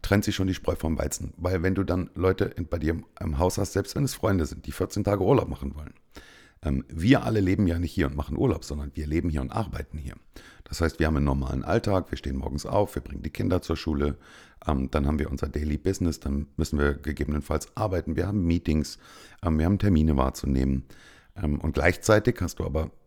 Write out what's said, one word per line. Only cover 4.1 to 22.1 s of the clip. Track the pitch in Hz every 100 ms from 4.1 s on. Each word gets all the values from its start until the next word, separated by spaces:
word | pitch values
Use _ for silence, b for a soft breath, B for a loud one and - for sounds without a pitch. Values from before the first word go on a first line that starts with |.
| -
Freunde | 113 98 78
sind, | 95 -
die |
vierzehn | - 95 -
Tage | 101 101
Urlaub | 95 135 85
machen | 73 69 71
wollen, | 76 - _ B B B B B
ähm, | 78 67 -
wir | 80 92 135
alle | - 107
leben | 92 98 95
ja | 82
nicht | 87
hier | - 73
und | 71
machen | 69 78
Urlaub, | 131 80
sondern | - 73 73 -
wir | 73
leben | 80 92
hier | 76
und | 65
arbeiten | - 107 - - 76
hier. | 69 - - B B B
Das | - -
heißt, | 82 -
wir | 78
haben | 76
einen | 71
normalen | 67 65 65
Alltag, | - 107 104 95 -
wir | -
stehen | - 67
morgens | - - -
auf, | 104 101 -
wir |
bringen | - -
die | -
Kinder | - 98 90
zur | - 80
Schule, | - 71 73 - B B B B -
ähm, | 69 67
dann | 76 71
haben | 73
wir | 76
unser | 67 73
Daily | - 76 71
Business, | 92 95 87 78
dann | - 69 73 -
müssen | 80 76
wir | 71
gegebenenfalls | 67 73 71 73 73 - 76 - -
arbeiten, | 107 87 - 80
wir | 90
haben | 104 85
Meetings, | 82 - 78 - - B B B B
ähm, | 85 78
wir | 82
haben | 101
Termine | 101 82 78 69
wahrzunehmen. | 65 - 67 65 67 67 - B B B B -
Ähm, | 76 73
und | 78
gleichzeitig | 71 80 - -